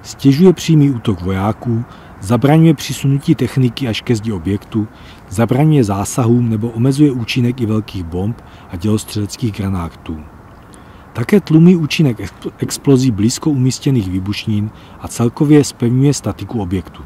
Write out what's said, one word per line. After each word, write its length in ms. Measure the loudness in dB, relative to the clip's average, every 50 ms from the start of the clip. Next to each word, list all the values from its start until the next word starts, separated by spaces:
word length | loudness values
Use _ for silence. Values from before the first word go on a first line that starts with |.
Stěžuje 520 | -18 -18 -14 0 2 2 4 6 6 6 4
přímý 380 | 4 0 2 4 4 4 4
útok 300 | 2 -2 -2 -4 -4 -2
vojáků, 640 | -4 -4 -2 0 -2 -2 -4 -4 -4 -4 -4 -4 -4 -8 -14 -20 -20 -20 -18 -14
zabraňuje 520 | -2 -2 0 2 4 4 4 6 6 4 4
přisunutí 640 | 2 -2 -8 -8 -4 -2 0 -2 0 0 0 0
techniky 520 | 0 0 -2 0 0 0 0 0 -4 -4
až 140 | -4 -4 -4
ke 140 | -2 -2 -2
zdi 160 | -2 -2 -6
objektu, 560 | -6 -4 -4 -4 -4 -4 -6 -4 -4 -4 -4 -4 -10 -20 -20 -20 -20 -20 -18 -10
zabraňuje 540 | -2 -2 0 2 2 2 4 4 4 4 2
zásahům 680 | 2 0 -4 -4 -4 -2 0 2 2 2 2 2 0
nebo 200 | -2 -2 -4 -6
omezuje 420 | -4 0 0 0 2 4 2 2
účinek 500 | 2 -2 -6 -4 -2 0 0 0 -2 -2
i 40 | -2
velkých 380 | -2 -2 -2 -4 -6 -10 -10 -10
bomb 380 | -6 -6 -4 -4 -4 -6 -8 -14 -20 -20 -20 -18 -14
a 40 | -12
dělostřeleckých 760 | -6 -2 -2 -2 -2 -4 -6 -6 -6 -6 -6 -6 -6 -6 -6
granátů. 680 | -4 -4 -6 -4 -4 -4 -6 -8 -10 -14 -14 -12 -12 -12 -14 -18 -20 -20 -20 -20 -20 -20 -20 -20 -20 -20 -20 -20 -20 -20 -20 -12 -8
Také 260 | -8 -2 0 0 0
tlumí 360 | 2 2 4 6 6 6 6
účinek 440 | 4 0 -2 0 0 0 0 0 -4
ex-, 280 | -10 -14 -14 -12 -14 -14 -8
explozí 540 | -8 -8 -8 -8 -4 2 2 2 4 4 0
blízko 380 | 0 0 0 0 -2 -2 -2 -2
umístěných 600 | 0 0 0 0 -2 -2 -2 0 0 0 0 -2
výbušnin 600 | -4 -4 -4 -4 -8 -6 -4 -2 -2 -2 -2 -4 -8 -14 -20 -20 -18 -16
a 60 | -14
celkově 560 | -12 -4 -2 -2 -2 0 0 2 6 6 6 4
zpevňuje 500 | 2 -4 -4 -2 0 2 2 2 2 0
statiku 480 | 0 -4 -6 -8 -8 -12 -8 -6 -6
objektu. 420 | -4 -2 -4 -4 -6 -8 -18 -20 -20